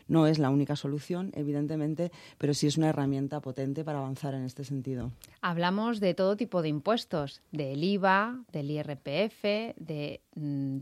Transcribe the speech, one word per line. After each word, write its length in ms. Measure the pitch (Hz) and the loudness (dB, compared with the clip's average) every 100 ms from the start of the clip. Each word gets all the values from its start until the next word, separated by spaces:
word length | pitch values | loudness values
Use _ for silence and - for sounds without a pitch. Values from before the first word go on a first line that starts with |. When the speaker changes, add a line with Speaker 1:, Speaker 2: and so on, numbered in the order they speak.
| - | 2
Speaker 1:
No 180 | 165 156 | 6 6
es 120 | 156 | 6
la 100 | 135 | 4
única 280 | 139 139 147 | 4 2 0
solución, 540 | 139 147 - 175 190 | -2 -4 -4 -4 -4
evidentemente, 760 | - 147 143 147 156 151 160 175 - - - | -4 -2 -2 -2 -2 -2 0 -2 -4 -20 -2
pero 160 | 147 | 0
sí 140 | 143 147 | 2 2
es 100 | 143 | 4
una 100 | 156 | 2
herramienta 520 | 151 139 139 139 151 | 2 0 0 -2 -4
potente 420 | 135 127 135 139 | -6 -4 -4 -2
para 140 | 156 147 | -4 -4
avanzar 340 | 135 135 143 | -4 -4 -4
en 120 | 135 | -4
este 200 | 127 123 | -6 -8
sentido. 480 | 135 139 127 127 120 123 - - | -6 -6 -4 -4 -4 -8 -16 -6
Speaker 2:
Hablamos 580 | 185 170 175 196 226 226 | -4 0 0 2 0 0
de 140 | 196 | 0
todo 240 | 170 190 208 | 2 2 0
tipo 240 | 226 180 | 0 0
de 80 | 156 | 0
impuestos, 720 | 147 165 226 - 170 143 - _ | 0 0 0 0 -4 -4 -8 _
del 320 | 151 139 139 | -6 -4 0
iva, 580 | 175 202 190 190 220 254 233 | 0 2 4 4 2 -4 -8
del 200 | 156 143 | -6 -4
I 80 | 151 | -4
R 180 | 147 143 | -4 -6
P 280 | - 147 | -4 0
F, 500 | 214 - 208 208 226 - | 0 0 -2 -2 -4 -10
de, 460 | 160 156 147 - _ - | -8 -6 -6 -8 _ -8
mm, 420 | 147 143 139 135 | -4 -2 -2 -4